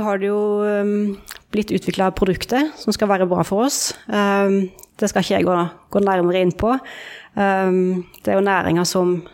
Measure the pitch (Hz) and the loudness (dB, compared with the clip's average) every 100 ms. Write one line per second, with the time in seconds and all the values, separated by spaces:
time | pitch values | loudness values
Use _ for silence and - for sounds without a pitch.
0 | 214 196 202 208 208 208 208 208 208 208 | -2 -2 0 0 0 0 0 0 0 0
1 | 208 196 - - _ 214 208 165 - 185 | -2 -6 -12 -20 _ -4 -2 -2 -2 -2
2 | 185 - 185 175 - 247 311 - - - | 0 0 0 0 -2 0 0 -2 -4 0
3 | 208 190 180 180 165 196 269 - - - | 2 2 2 0 0 0 0 -2 -6 -8
4 | - 208 202 196 196 196 185 - - - | -4 0 2 2 2 2 -2 -8 -14 -4
5 | 202 202 175 190 175 175 175 - - 202 | -2 0 0 0 2 0 -2 -6 -4 0
6 | 196 185 175 185 180 170 214 262 - - | 2 2 2 2 2 0 0 -2 -4 -18
7 | - - - - 196 190 190 185 185 185 | -18 -18 -8 -2 0 2 2 2 2 0
8 | 175 - - 196 196 190 170 165 175 185 | -6 -8 -2 0 2 2 2 0 2 0
9 | 180 180 - | 0 0 -6